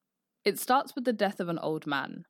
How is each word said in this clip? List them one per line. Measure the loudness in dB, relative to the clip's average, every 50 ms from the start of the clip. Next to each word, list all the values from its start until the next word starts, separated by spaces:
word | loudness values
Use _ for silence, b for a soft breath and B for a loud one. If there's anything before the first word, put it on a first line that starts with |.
| _ _ _ _ _ _ _ _ -2
It | 0 0 0
starts | 2 4 4 4 2 0 -4
with | -4 0
the | 0 2
death | 2 2 0 0 0
of | -2 -2
an | -2 -2
old | 0 -2 -2 -2 -2
man, | -2 -2 -2 -2 -4 -8 -12 -14